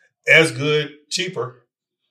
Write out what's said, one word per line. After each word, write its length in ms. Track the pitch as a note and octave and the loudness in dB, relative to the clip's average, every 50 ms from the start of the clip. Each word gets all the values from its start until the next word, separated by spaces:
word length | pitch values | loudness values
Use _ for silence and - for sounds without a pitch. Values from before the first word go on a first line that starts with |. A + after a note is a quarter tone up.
| _ _ _ _ _ - | _ _ _ _ _ 4
as 240 | C#3 D#3+ D#3+ D#3 | 4 4 4 4
good, 400 | B2 B2+ C#3+ D3+ D3+ D3+ D3 C#3+ - - _ _ | 0 -4 -4 -2 -2 -2 -2 -4 -10 -18 _ _
cheaper, 560 | - - F3+ F3+ F#3 - B2 B2 - - _ _ _ _ _ _ _ _ _ _ | -8 -8 -6 -8 -8 -8 -10 -10 -12 -18 _ _ _ _ _ _ _ _ _ _